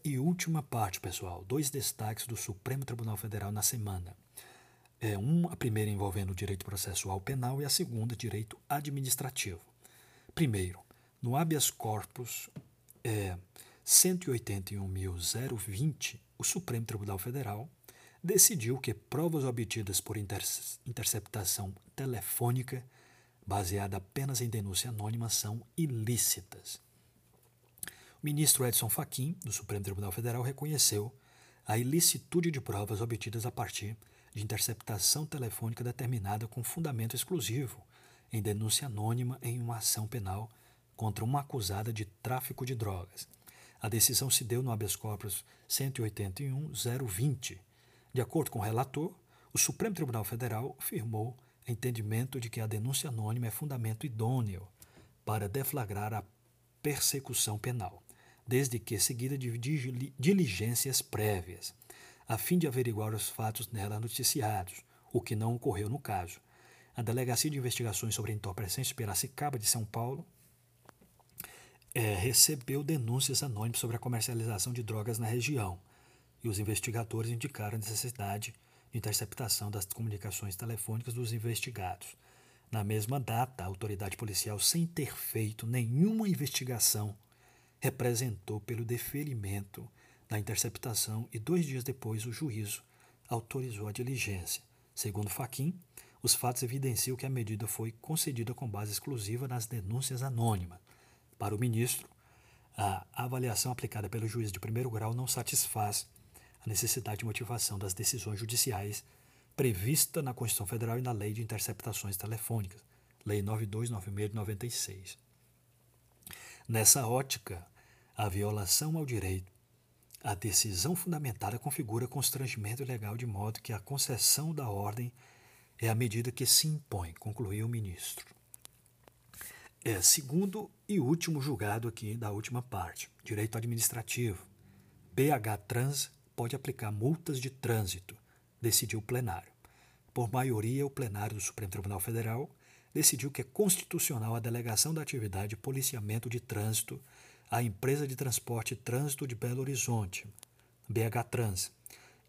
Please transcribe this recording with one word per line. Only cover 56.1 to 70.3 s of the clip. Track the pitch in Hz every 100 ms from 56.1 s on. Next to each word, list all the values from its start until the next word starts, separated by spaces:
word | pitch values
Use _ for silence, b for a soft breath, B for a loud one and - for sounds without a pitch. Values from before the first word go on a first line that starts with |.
a | 107 95 _ _ _ _ _
persecução | 151 139 - 139 135 120 - 107
penal, | 127 123 92 - - B B B -
desde | 123 135 117
que | - 107
seguida | - 123 131 143
de | 123 117
dili-, | 123 156 127 123 135 -
diligências | 131 196 139 90 110 120 135 -
prévias, | - 104 107 98 90 87 - - B B B B B
a | 113
fim | - 180
de | 156
averiguar | 127 120 104 107
os | 110 -
fatos | - 110 110 113
nela | 107 101 107
noticiados, | 113 - 123 156 110 104 90 - - B B
o | 120
que | -
não | 107 110
ocorreu | 120 143 92 104
no | 139
caso. | - 98 87 - B B B B B
A | -
Delegacia | 113 120 123 120 156
de | 143
Investigações | 123 - 117 101 113
sobre | 107 107
Entorpecentes | 107 98 92 95 - 127
Piracicaba | - 107 - 131 - 147 127
de | 104
São | 120
Paulo, | 104 113 120 139 -